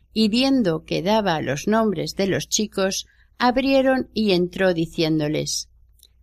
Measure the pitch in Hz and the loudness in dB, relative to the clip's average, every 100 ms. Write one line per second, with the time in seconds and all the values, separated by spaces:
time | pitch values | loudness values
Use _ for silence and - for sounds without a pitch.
0 | _ 220 220 226 269 269 190 160 - 160 | _ 0 0 2 2 2 0 -2 -4 -4
1 | 170 220 202 160 127 147 - 220 220 170 | 0 0 0 -2 -4 -4 0 2 0 -2
2 | 151 - 196 131 - - 208 - 190 190 | -6 -4 -2 -2 -2 -4 -2 -2 -2 -4
3 | - _ _ - 240 247 269 269 262 262 | -10 _ _ -2 0 2 2 2 2 0
4 | - - 214 175 180 - 190 170 165 - | -2 -2 2 2 0 0 0 0 -2 -2
5 | 156 156 151 151 147 - - _ _ _ | 0 0 0 -2 -4 -6 -10 _ _ _
6 | _ _ | _ _